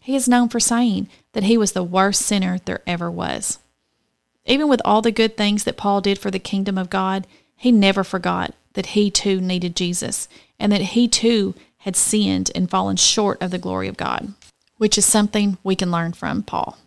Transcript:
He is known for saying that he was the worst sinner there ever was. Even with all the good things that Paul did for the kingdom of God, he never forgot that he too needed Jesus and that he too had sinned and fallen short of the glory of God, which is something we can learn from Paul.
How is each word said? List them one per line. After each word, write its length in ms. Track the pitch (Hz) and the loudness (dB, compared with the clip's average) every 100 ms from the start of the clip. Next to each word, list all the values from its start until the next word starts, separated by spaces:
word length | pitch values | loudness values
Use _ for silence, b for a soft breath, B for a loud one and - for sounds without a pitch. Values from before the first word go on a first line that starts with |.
He 120 | - 269 | -2 -2
is 120 | 247 | 4
known 220 | 247 240 | 4 4
for 100 | 240 | 0
saying 500 | - 233 240 190 196 b b | 0 2 2 0 -4 b b
that 100 | - | -4
he 140 | 196 233 | 2 4
was 140 | 208 | 2
the 120 | 190 | 0
worst 380 | 180 185 196 202 | -2 2 2 2
sinner 380 | - 202 185 180 - | 0 0 0 -2 -4
there 160 | - - | -8 -6
ever 240 | 175 170 | -6 -4
was. 480 | 170 - 67 - - _ _ _ _ _ _ _ _ | -6 -6 -4 -6 -8 _ _ _ _ _ _ _ _
Even 240 | - 269 302 | -2 0 2
with 140 | 247 | 2
all 200 | - 208 | 4 2
the 80 | 226 | 2
good 260 | 220 220 220 | 0 0 0
things 280 | 208 208 - | 0 0 -2
that 120 | - | -4
Paul 240 | 202 202 | 0 0
did 160 | 196 196 | 0 -2
for 140 | 202 | -4
the 80 | 190 | -6
kingdom 360 | - 196 196 190 | -4 -2 -2 -2
of 140 | 185 | -2
God, 380 | 190 190 190 190 b b b | -2 -2 -2 -6 b b b
he 160 | 254 | 4
never 320 | 226 196 196 | 6 6 4
forgot 520 | 185 190 180 180 185 - _ | 0 -2 -2 -2 -4 -10 _
that 140 | - 190 | -8 -2
he 240 | 214 208 | 0 2
too 280 | - 202 190 | 0 0 0
needed 360 | 185 180 175 175 | 0 -2 -2 -4
Jesus 520 | 175 175 - - - b b b | -4 -4 -4 -6 -10 b b b
and 120 | 214 | 0
that 100 | 202 | 0
he 260 | 196 233 240 | 0 2 2
too 460 | - 226 226 190 180 b b | 4 2 2 0 -6 b b
had 180 | - 180 | -6 -2
sinned 540 | - 214 196 185 190 - | 0 2 2 0 -2 -2
and 120 | 185 | -2
fallen 280 | 190 196 190 | 0 -2 2
short 440 | - - 202 - | 2 2 0 -2
of 120 | 185 | -4
the 80 | 180 | -6
glory 280 | 180 185 190 | -4 -4 -6
of 100 | 196 | -6
God, 360 | - - 208 202 - _ _ _ | -4 -4 -6 -16 -20 _ _ _
which 200 | 214 - | 0 2
is 80 | 196 | 4
something 540 | 214 208 208 208 185 | 4 2 2 0 -2
we 120 | 196 190 | -2 -2
can 160 | 180 | 0
learn 220 | 170 165 | -2 -4
from 280 | 170 160 147 | -6 -6 -6
Paul. 380 | - - - - | -4 -6 -6 -10